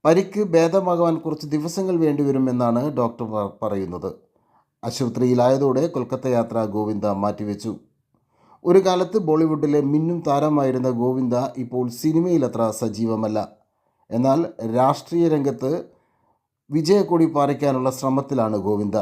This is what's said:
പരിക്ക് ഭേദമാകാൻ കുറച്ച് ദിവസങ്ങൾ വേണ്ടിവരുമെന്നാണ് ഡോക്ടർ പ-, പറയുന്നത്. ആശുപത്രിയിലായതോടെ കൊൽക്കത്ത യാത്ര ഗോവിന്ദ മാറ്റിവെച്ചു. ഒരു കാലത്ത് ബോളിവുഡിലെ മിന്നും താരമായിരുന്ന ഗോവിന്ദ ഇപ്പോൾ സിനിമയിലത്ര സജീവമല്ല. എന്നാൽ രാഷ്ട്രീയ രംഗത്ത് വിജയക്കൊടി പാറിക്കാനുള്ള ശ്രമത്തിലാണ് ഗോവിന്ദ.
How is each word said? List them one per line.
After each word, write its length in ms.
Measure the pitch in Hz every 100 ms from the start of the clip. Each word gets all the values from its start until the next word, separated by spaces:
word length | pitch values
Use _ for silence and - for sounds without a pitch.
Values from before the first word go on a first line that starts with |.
പരിക്ക് 380 | 151 170 190 202
ഭേദമാകാൻ 720 | 202 165 165 190 180 175 170 160
കുറച്ച് 280 | 160 151 156
ദിവസങ്ങൾ 480 | 151 160 170 190 170
വേണ്ടിവരുമെന്നാണ് 840 | 160 143 139 135 131 123 120 117 147 127
ഡോക്ടർ 300 | 117 - 113
പ-, 260 | 107 101 -
പറയുന്നത്. 520 | 110 101 92 87 90 - _ _ _ _ _ _
ആശുപത്രിയിലായതോടെ 1000 | 113 - 123 120 123 123 123 135 139 131 165
കൊൽക്കത്ത 400 | 135 120 131 131
യാത്ര 320 | 120 117 113
ഗോവിന്ദ 420 | 107 104 107 104 104 98
മാറ്റിവെച്ചു. 560 | 104 104 107 104 113 90 _ _ _ _ _ _ _ _
ഒരു 160 | 170 185
കാലത്ത് 380 | 190 180 180 214
ബോളിവുഡിലെ 600 | 165 156 160 156 147 147
മിന്നും 380 | 139 151 160 170
താരമായിരുന്ന 680 | 151 139 151 147 135 127 127
ഗോവിന്ദ 460 | 117 123 131 127 123 135 -
ഇപ്പോൾ 280 | 120 127 123
സിനിമയിലത്ര 760 | 120 156 160 180 170 127 113 113
സജീവമല്ല. 680 | 107 113 104 113 110 110 107 98 - _ _ _ _ _
എന്നാൽ 300 | 117 131 139 170 - 113
രാഷ്ട്രീയ 500 | 117 131 147 - 170 170
രംഗത്ത് 440 | 156 139 120 131 170 - _ _ _ _ _ _ _ _
വിജയക്കൊടി 560 | 147 156 202 175 170 160
പാറിക്കാനുള്ള 640 | 147 143 143 143 131 131
ശ്രമത്തിലാണ് 680 | 127 135 131 139 131 110 104
ഗോവിന്ദ. 400 | 95 104 104 139